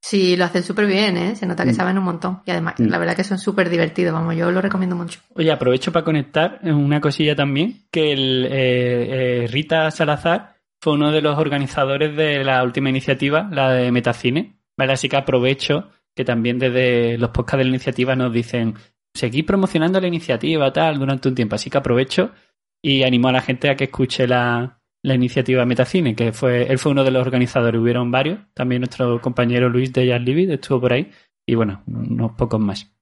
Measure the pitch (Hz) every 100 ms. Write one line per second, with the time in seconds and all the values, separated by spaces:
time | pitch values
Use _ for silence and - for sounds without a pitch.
0 | - 202 185 180 175 180 175 190 208 190
1 | 208 180 175 214 185 170 175 113 - 190
2 | 185 170 180 185 - 175 165 - 214 175
3 | 170 185 190 190 208 202 170 170 160 165
4 | 175 160 165 165 175 185 196 196 180 175
5 | 170 - _ - 160 147 127 127 185 165
6 | 160 156 131 156 170 - 180 147 143 147
7 | 147 139 151 147 143 139 202 - _ 165
8 | 151 139 131 127 127 135 127 123 123 123
9 | 120 131 127 123 117 127 156 160 156 151
10 | 151 147 170 175 - _ _ _ 160 147
11 | 151 156 151 143 151 143 135 - 135 139
12 | 151 151 156 143 135 131 127 123 135 131
13 | - 135 139 151 208 147 131 127 123 123
14 | 120 120 120 143 226 _ _ - 131 131
15 | 131 - - 131 123 139 - 147 196 _
16 | _ - 127 117 117 123 131 127 127 120
17 | 117 117 117 - 120 139 131 127 135 120
18 | 123 127 123 117 117 123 113 107 - _
19 | _ - 123 123 165 196 190 165 160 190
20 | 180 170 - 120 143 160 135 143 160 147
21 | 135 135 143 127 110 107 - 139 135 120
22 | 131 - 196 - _ _ _ _ 147 135
23 | 127 123 127 127 - 127 147 139 135 -
24 | 131 - 123 123 123 120 127 _ _ _
25 | 143 127 123 139 127 127 123 123 127 185
26 | 147 110 113 110 131 123 123 131 151 139
27 | 135 131 127 123 123 131 117 113 117 120
28 | 120 127 147 202 - - 127 123 123 -
29 | 123 120 131 123 120 123 123 123 131 127
30 | 127 120 123 147 190 143 - 131 123 123
31 | 175 - _ _ - 117 107 98 - 117
32 | 113 120 113 - 120 110 104 98 - _